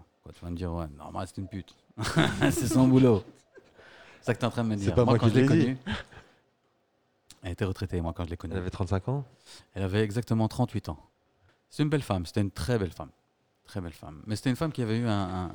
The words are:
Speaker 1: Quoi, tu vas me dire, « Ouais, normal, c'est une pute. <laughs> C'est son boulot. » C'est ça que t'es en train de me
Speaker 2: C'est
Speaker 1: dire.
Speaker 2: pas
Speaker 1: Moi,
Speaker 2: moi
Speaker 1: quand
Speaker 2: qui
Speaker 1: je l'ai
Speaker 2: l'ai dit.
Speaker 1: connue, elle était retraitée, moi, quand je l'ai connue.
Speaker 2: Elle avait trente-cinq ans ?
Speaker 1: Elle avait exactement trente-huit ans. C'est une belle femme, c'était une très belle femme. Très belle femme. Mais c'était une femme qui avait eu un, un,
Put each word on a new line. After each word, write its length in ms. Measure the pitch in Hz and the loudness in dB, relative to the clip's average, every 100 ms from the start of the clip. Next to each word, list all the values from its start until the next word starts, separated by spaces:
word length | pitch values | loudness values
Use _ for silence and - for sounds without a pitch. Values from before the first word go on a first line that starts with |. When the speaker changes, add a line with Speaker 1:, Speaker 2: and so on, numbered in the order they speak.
| - _ | -20 _
Speaker 1:
Quoi, 100 | - | -20
tu 100 | 78 | -14
vas 80 | 87 | -10
me 60 | 85 | -6
dire, « 160 | 87 | -4
Ouais, 120 | 85 78 71 | -4 -6 -10
normal, 300 | 73 92 95 | -12 -10 -10
c'est 80 | - | -8
une 120 | 95 | -10
pute. 260 | 98 - - _ - | -10 -12 -18 _ -8
<laughs> 520 | - 165 156 - 285 | -4 0 0 2 0
C'est 160 | 339 123 | 0 0
son 220 | 117 131 | 4 6
boulot. » 340 | 131 131 104 - - _ - - _ - - - - | 8 8 6 2 -16 _ -20 -20 _ -20 -20 -20 -8
C'est 60 | - | -4
ça 80 | |
que 60 | 117 | -2
t'es 60 | 120 | -2
en 40 | |
train 140 | 120 | 0
de 60 | 113 | -2
me 60 | 104 | 0
Speaker 2:
C'est 80 | |
Speaker 1:
dire. 100 | 101 | 0
Speaker 2:
pas 100 | 110 | 4
Speaker 1:
Moi, 80 | 117 | 4
Speaker 2:
moi 60 | 113 | 6
Speaker 1:
quand 80 | 117 | 6
Speaker 2:
qui 80 | |
Speaker 1:
je 60 | 107 | 6
l'ai 60 | 131 | 6
Speaker 2:
l'ai 100 | 160 | 6
dit. 60 | |
Speaker 1:
connue, 140 | 147 131 - - - - - _ _ _ _ _ _ _ _ _ - - | 4 0 -6 -8 -8 -20 -20 _ _ _ _ _ _ _ _ _ -20 -14
elle 100 | 92 | -8
était 140 | 87 95 | -4 -2
retraitée, 340 | 92 95 90 | -2 -4 -4
moi, 140 | 82 | -4
quand 100 | 80 | -4
je 60 | 85 | -6
l'ai 80 | 85 | -8
connue. 160 | 90 | -8
Speaker 2:
Elle 60 | 98 | -8
avait 100 | 90 | -6
trente-cinq 360 | - 92 95 - | -4 -2 -2 -2
ans ? 180 | 139 139 _ - - - | -4 -6 _ -20 -20 -14
Speaker 1:
Elle 80 | - | -6
avait 180 | 95 101 | -2 0
exactement 460 | 107 104 113 113 110 | 0 0 0 2 0
trente-huit 400 | - 123 104 - | 0 -2 -2 -6
ans. 100 | 78 - _ _ _ _ _ _ | -10 -12 _ _ _ _ _ _
C'est 140 | - | -2
une 80 | 151 | 0
belle 120 | 147 | 0
femme, 220 | - 95 | 0 -2
c'était 160 | 85 - | -2 -2
une 100 | 101 | -2
très 280 | - - 120 | -4 -2 -2
belle 140 | 92 | -2
femme. 180 | - 73 _ _ _ _ _ _ | -6 -14 _ _ _ _ _ _
Très 160 | 101 | -10
belle 100 | 87 | -10
femme. 300 | - - 78 - | -12 -16 -14 -8
Mais 80 | |
c'était 140 | 107 127 | -4 -2
une 80 | 123 | -2
femme 160 | 160 | -2
qui 80 | - | -4
avait 160 | 113 113 | -2 0
eu 100 | 120 | 0
un, 40 | 104 92 92 | 0 -2 -4
un, 40 | 90 | -6